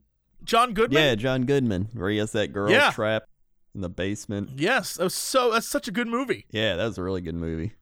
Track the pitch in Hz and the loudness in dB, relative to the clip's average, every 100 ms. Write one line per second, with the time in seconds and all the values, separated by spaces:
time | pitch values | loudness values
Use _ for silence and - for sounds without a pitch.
0 | _ _ _ _ - 226 247 202 233 139 | _ _ _ _ 0 2 2 2 2 4
1 | 147 113 131 131 127 139 120 90 104 110 | 4 4 0 0 2 2 2 0 -2 -4
2 | 92 107 104 110 92 98 101 226 277 131 | -2 0 0 0 -2 0 2 4 4 2
3 | 107 110 - _ _ _ _ 104 90 90 | 0 0 -4 _ _ _ _ -10 -8 -4
4 | 95 104 - 101 98 135 170 254 180 - | -4 -4 -6 -6 -6 -4 0 0 -2 -2
5 | 180 - - 269 247 226 - 285 - 196 | -2 -2 0 2 4 2 0 -4 -4 -4
6 | 233 233 269 120 - 107 110 87 113 92 | -2 -2 -2 -4 -4 -2 0 0 -2 -2
7 | 90 95 85 85 82 80 82 - | -4 -4 -4 -4 -4 -4 -6 -8